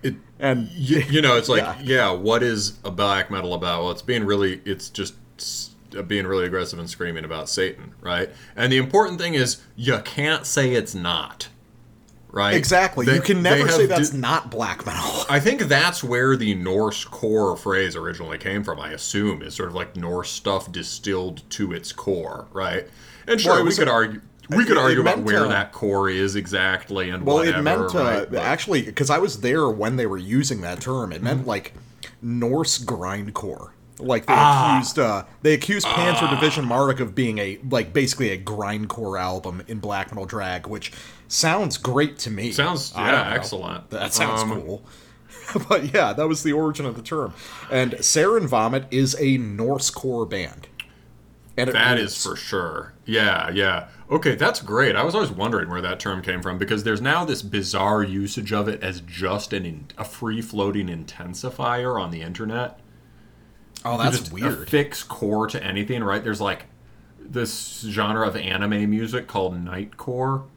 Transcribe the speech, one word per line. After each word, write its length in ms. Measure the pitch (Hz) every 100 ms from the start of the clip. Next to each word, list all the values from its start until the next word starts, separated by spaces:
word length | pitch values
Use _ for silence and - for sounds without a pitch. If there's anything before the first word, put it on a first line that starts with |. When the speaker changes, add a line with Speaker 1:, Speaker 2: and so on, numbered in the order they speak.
Speaker 1:
It, 120 | 135 101 - -
Speaker 2:
And 300 | 143 123 110
Speaker 1:
y-, 380 | 175 131 151 135
you 120 | 147
know, 160 | 143 120
it's 120 | 113
like, 140 | 117
Speaker 2:
<laughs> 180 | 92 85
yeah. 0 |
Speaker 1:
yeah, 280 | 135 131 107
what 300 | 90 98 117
is 360 | 123 110 98 -
a 60 | 101
black 400 | 90 101 98 95
metal 220 | 98 90
about? 280 | 87 87 85
Well, 80 | 87
it's 120 | -
being 220 | - 120
really, 360 | 101 101 98 92
it's 240 | - 95 -
just 240 | - 95 - - -
s-, 320 | - - - - - - 90
being 200 | 101 95
really 200 | 95 90
aggressive 320 | 92 87 85
and 100 | 85
screaming 360 | - 87 82
about 240 | 78 80 78
Satan, 460 | - 92 - - -
right? 300 | 90 87 92 - - -
And 160 | 120
the 60 | 131
important 420 | 131 190 208 175
thing 140 | 170
is, 280 | 156 120 - - -
you 220 | 120 117
can't 440 | - - 147 156 -
say 260 | - 131
it's 200 | 123 101
not, 540 | 98 87 85 73 - - - _ - - - _ - -
right? 240 | - 101
Speaker 2:
Exactly. 520 | 104 139 180 185 - 123
Speaker 1:
They, 80 |
Speaker 2:
You 60 | 143
can 200 | 170 190
Speaker 1:
they 160 | 175 226
Speaker 2:
never 100 | -
say 100 | -
Speaker 1:
have 60 | 196
Speaker 2:
that's 200 | 180 147
Speaker 1:
di- 80 | 139
Speaker 2:
not 320 | 120 160 123
black 340 | 113 110 87 -
metal. 380 | 87 - - -
<laughs> 40 |
Speaker 1:
I 100 | 143
think 220 | 151 269
that's 400 | 170 139 170 175
where 340 | 127 120 131 131
the 180 | 110
Norse 500 | 95 90 95 107 -
core 520 | - - 110 107 101 85
phrase 400 | - 95 95 85
originally 420 | 82 85 82 78
came 260 | 98 101
from, 160 | 104 76
I 100 | 76
assume, 480 | - - 101 104 82
is 120 | 73
sort 140 | - 92
of, 60 |
like, 200 | 87 87 90
Norse 340 | 85 90 87
stuff 420 | - - 95 -
distilled 760 | 87 85 - - 95 92 87 -
to 220 | - 98
its 200 | 85 -
core, 560 | - - 92 80 71 -
right? 340 | 95 92 87 - - - - -
And 120 | 226
sure, 120 | 208
Speaker 2:
Well, 80 | 180
it 20 |
Speaker 1:
we 40 | 170
Speaker 2:
was 100 | 196
Speaker 1:
could 100 | 147
Speaker 2:
a, 40 |
Speaker 1:
argue, 280 | 117 110 104 - - -
we 140 | 160
Speaker 2:
it, 20 | 240
Speaker 1:
could 100 | 180
Speaker 2:
it 40 |
Speaker 1:
argue 200 | 131 127
about 180 | 123 202
Speaker 2:
meant, 80 | 104
Speaker 1:
where 180 | 104
Speaker 2:
uh, 40 | 110
Speaker 1:
that 240 | 101 104
core 380 | - 107 98 98
is 240 | 92 98 98
exactly 720 | 87 95 95 95 - 98 92
and 160 | 92
Speaker 2:
well, 120 | 110 151
Speaker 1:
whatever, 240 | 165 -
Speaker 2:
it 20 |
meant, 320 | 151 - -
uh, 40 | 175
Speaker 1:
right? 280 | 127 107 -
But 120 | 123
Speaker 2:
actually, 400 | 87 156 - 165 110
'cause 160 | - 139
I 80 | 147
was 220 | 190 107
there 280 | 120 147 143
when 240 | 107 107 131
they 80 | 113
were 120 | 95
using 420 | 92 123 147 117
that 180 | 87 90
term, 320 | - 131 107
it 100 | 80
meant, 180 | 110 131
Speaker 1:
Mm-hmm. 60 | 127
Speaker 2:
like, 260 | 104 - - - - - -
Norse 580 | 117 120 120 139 156 -
grindcore. 920 | 117 110 90 98 101 107 101 73 - - - -
Like, 260 | 127 120 -
they 80 | 135
Speaker 1:
Ah. 400 | 147 139 123 117
Speaker 2:
accused, 200 | 127 -
uh, 240 | 123 101 92 -
they 120 | 151
accused 320 | 151 147 202 110
Panzer 380 | 113 175 -
Speaker 1:
Ah. 100 | -
Speaker 2:
Division 300 | 135 151 147 131
Marduk 320 | 120 139 131
of 140 | 120
being 240 | 95 127 107
a, 200 | 101 98 135
like, 220 | 123 95
basically 360 | 85 135 - 120
a 60 | 95
grindcore 840 | 98 107 101 107 107 - 107 95
album 440 | 92 92 92 90 -
in 100 | 110
black 320 | 104 98 98
metal 160 | 113 95
drag, 400 | 113 95 90 82
which 260 | 110 - - - - -
sounds 500 | - 160 180 190 -
great 400 | - 127 151 147
to 120 | -
me. 200 | 107 117
Speaker 1:
Sounds, 400 | 101 147 180 -
Speaker 2:
I 120 | 92 101
Speaker 1:
yeah, 40 |
Speaker 2:
don't 160 | 139 101
know. 40 | 123
Speaker 1:
excellent. 540 | - 98 87 87 -
Speaker 2:
That 220 | 110 95
sounds 300 | - 151 110
Speaker 1:
Um, 180 | 110 107
Speaker 2:
cool. 220 | 76 101 -
<laughs> 800 | - - - - - - 202 -
But 260 | 196 143
yeah, 180 | 165 131
that 140 | 104 156
was 140 | 156
the 100 | 156
origin 320 | 147 156 147 139
of 100 | 113
the 60 |
term. 300 | 113 160 117 87 - - -
And 220 | 131 127
Sarin 540 | 120 - 156 175 226 160
Vomit 380 | 127 110 135 135
is 260 | 127 135 -
a 180 | 139 135
Norse 520 | 113 101 117 135 -
core 360 | - 131 120 107
band. 400 | 95 87 - - - - - - - - - - -
And 140 | 127
it 20 |
Speaker 1:
That 240 | 113 120 123
is 40 |
Speaker 2:
rules. 200 | 104 -
Speaker 1:
for 120 | - 90
sure. 560 | - 98 87 78 82 - -
Yeah, 420 | 110 104 90 82
yeah. 360 | 92 98 87 - - -
Okay, 240 | 156 156
that's 260 | 110 180 220
great. 360 | 98 110 135 101
I 80 |
was 100 | 139
always 160 | 190 196
wondering 400 | 90 107 110 87
where 100 | 90
that 180 | 90 92
term 200 | - 95
came 220 | 92 90
from, 160 | 90 90
because 240 | 98 107
there's 180 | 104 107
now 240 | 127 160
this 180 | 175 127
bizarre 600 | 101 104 95 101 98 107
usage 500 | 98 95 101 - 101
of 140 | 107 101
it 160 | 104
as 180 | 92 90
just 500 | 85 87 92 101 -
an 120 | 101
in-, 220 | 87 78 71 -
a 60 |
free-floating 840 | 107 - 117 110 113 107 98 104 92
intensifier 1120 | 85 78 - 90 87 127 131 123 120 127 120
on 100 | 90
the 120 | 85
internet. 580 | 80 90 110 117 123 - - - - - - - - - - -
Speaker 2:
Oh, 80 | 120 117
Speaker 1:
You 40 |
Speaker 2:
that's 160 | 117 123
Speaker 1:
just 140 | -
Speaker 2:
weird. 300 | - 262 - -
Speaker 1:
affix 360 | 151 143 -
core 440 | - - 104 107 107
to 140 | -
anything, 400 | 98 98 101 123
right? 220 | 107 98
There's, 160 | 113 101
like, 240 | 101 92 - - - - - -
this 640 | - 123 117 - - - 110
genre 400 | 104 104 110 110
of 80 |
anime 540 | 90 92 92 101 104 104
music 360 | 107 113 123 -
called 260 | 104 92 90
nightcore. 840 | 87 90 104 - - 123 131 135 135